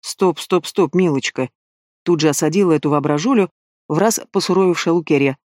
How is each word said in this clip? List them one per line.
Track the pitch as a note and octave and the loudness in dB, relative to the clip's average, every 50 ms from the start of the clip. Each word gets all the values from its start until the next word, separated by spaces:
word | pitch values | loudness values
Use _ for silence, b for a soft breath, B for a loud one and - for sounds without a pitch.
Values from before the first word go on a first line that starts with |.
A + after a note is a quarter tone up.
"Стоп, | - - - _ G3 F#3 E3 - | -12 -14 -4 _ 0 0 0 -2
стоп, | - - F#3+ F3+ D#3+ | -6 -2 -2 -2 -2
стоп, | - - - F#3 D3+ - | -2 -2 0 0 0 2
милочка!" | F3+ F#3 F3 D3 C3+ - - - - C3 B2+ _ _ _ _ _ _ _ _ _ _ _ | 0 0 0 0 -2 -4 -6 -6 -6 -6 -6 _ _ _ _ _ _ _ _ _ _ _
Тут | - F3 D#3 | -2 0 2
же | D3 D#3+ | 2 0
осадила | C#3+ - - D3+ D#3 G3 G3+ F3+ D#3+ | 2 2 -2 0 0 2 2 2 2
эту | D3 - D3 | 0 0 0
воображулю, | D3 D3 C#3 D3+ D3 D3+ D#3+ A#3+ C#4 A3+ F#3+ F3 _ _ _ _ _ _ _ _ | 0 0 0 0 -2 0 0 0 2 2 0 -2 _ _ _ _ _ _ _ _
враз | D3+ D#3 F#3+ A3+ G#3+ - - _ | -2 0 0 0 0 -2 -8 _
посуровевшая | - G3+ F#3 - F#3 F#3 F#3+ F#3 E3+ - - F3+ E3 | -4 -4 -2 0 0 2 2 2 0 0 0 0 0
Лукерья. | F3 D#3+ - D#3 C#3+ C#3 C3+ C3 _ _ | 0 0 2 0 2 2 0 -2 _ _